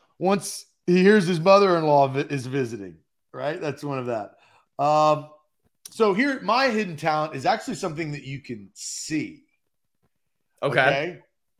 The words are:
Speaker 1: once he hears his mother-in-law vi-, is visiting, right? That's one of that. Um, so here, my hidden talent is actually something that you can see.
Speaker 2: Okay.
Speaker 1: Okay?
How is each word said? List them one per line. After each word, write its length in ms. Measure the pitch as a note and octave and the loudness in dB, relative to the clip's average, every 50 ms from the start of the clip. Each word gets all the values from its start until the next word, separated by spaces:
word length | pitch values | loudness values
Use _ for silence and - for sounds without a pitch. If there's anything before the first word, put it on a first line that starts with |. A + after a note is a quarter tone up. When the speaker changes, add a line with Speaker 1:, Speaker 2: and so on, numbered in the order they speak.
| _ _ _ - | _ _ _ -4
Speaker 1:
once 460 | E3 F#3+ G3+ - - - - - - _ _ _ _ | -2 0 0 -2 -4 -8 -12 -14 -18 _ _ _ _
he 160 | F3+ F3+ F#3 | 2 4 6
hears 240 | F#3 G3+ G#3+ G#3+ E3 | 6 6 6 6 4
his 140 | F3 F3 D#3 | 2 -2 2
mother-in-law 680 | E3 G3 G3 G3+ G3+ F#3+ F3 E3 D#3 D3+ D3 C#3+ C#3 C3 | 6 6 6 8 6 4 4 2 2 4 4 4 4 2
vi-, 120 | C3 C#3 D3 - | 0 -4 -4 -4
is 160 | C#3+ C3+ A#2 | -6 -6 -6
visiting, 500 | B2+ C3 C#3 B2 A2+ A#2+ G#2 G2 F2+ D#2+ D#2+ _ _ _ _ _ _ - | -4 -4 -4 -4 -4 -6 -10 -12 -14 -16 _ _ _ _ _ _ _ -12
right? 260 | B2+ C3+ D3 E3 F3+ | -8 -6 -6 -6 -6
That's 240 | D#3+ D3 - - D3 | -8 -8 -8 -8 -8
one 140 | C#3+ C3+ C3 | -8 -6 -6
of 80 | B2 | -6
that. 300 | B2 A#2 G#2+ G2+ - _ _ _ _ _ _ _ _ _ - | -6 -6 -6 -8 -10 _ _ _ _ _ _ _ _ _ -4
Um, 460 | C#3+ D3 D3+ D3+ D3+ D3+ D3+ C#3+ C#3+ - - _ _ _ _ _ _ _ _ _ - - | 0 2 2 4 4 4 2 0 -4 -10 -20 _ _ _ _ _ _ _ _ _ -20 -16
so 240 | - - A3 G3+ F#3 | -2 0 2 2 2
here, 260 | G#3 C#4 C#4+ C4 - | 2 0 -2 -2 -4
my 280 | F3+ G3 A3+ C4 C4+ B3+ | -2 -2 0 2 2 0
hidden 280 | G#3+ G#3+ G#3 F3+ D#3 | 0 -2 -4 -4 -8
talent 380 | C3 D#3+ D#3+ D3+ D3+ D3+ D#3 D3 | -4 -2 -2 0 0 -2 -4 -6
is 100 | C3+ B2+ | -4 -2
actually 300 | F3 A3 - - C4+ F#3+ | -2 -2 -2 -4 -8 -8
something 380 | - G3 F3 D3+ E3 E3 D3 | -6 -6 -8 -6 -6 -8 -8
that 120 | D3 C#3+ - | -8 -10 -12
you 160 | C3+ C#3 B2+ | -12 -14 -12
can 300 | - - A#2 G2+ G2 F#2+ | -12 -12 -14 -14 -14 -20
see. 720 | _ - - - - - - - D#3 D3 A2+ F2+ D#2+ - _ _ _ _ _ _ _ _ _ _ _ _ _ _ _ _ _ _ _ _ _ _ _ _ | _ -16 -14 -12 -12 -12 -8 -6 -6 -6 -6 -8 -12 -18 _ _ _ _ _ _ _ _ _ _ _ _ _ _ _ _ _ _ _ _ _ _ _ _
Speaker 2:
Okay. 180 | - - - B2+ | -6 0 0 2
Speaker 1:
Okay? 380 | C3 C#3+ C#3 C#3 D#3 F3+ E3 - _ _ _ _ _ _ _ | 2 2 2 0 -2 -6 -8 -14 _ _ _ _ _ _ _